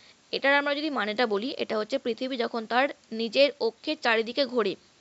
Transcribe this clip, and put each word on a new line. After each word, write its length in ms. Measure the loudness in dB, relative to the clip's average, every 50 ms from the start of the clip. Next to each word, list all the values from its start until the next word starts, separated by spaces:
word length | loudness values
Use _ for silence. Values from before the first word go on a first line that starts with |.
| -20 -20 -20 _ _ -6
এটার 240 | -4 0 2 4 4
আমরা 200 | 4 2 2 0
যদি 140 | 0 -2 -2
মানেটা 380 | -2 -2 -2 -2 0 0 0
বলি, 260 | 2 2 0 -2 -4 -4
এটা 200 | -4 -4 -2 -2
হচ্ছে 200 | -4 -2 -2 -4
পৃথিবী 400 | -4 -2 -2 -4 -4 -4 -4 -2
যখন 280 | -2 -4 -2 -4 -6 -4
তার 240 | 0 0 2 2 0 -2 _ _ -10
নিজের 400 | -6 -4 -4 0 4 4 4 4 4 0
অক্ষের 340 | -2 -4 -4 -4 -6 -6 -4 -2
চারিদিকে 440 | 0 2 2 2 0 -2 0 0 0
ঘোরে, 300 | 0 2 0 0 0 -2 -6 _ _ _ _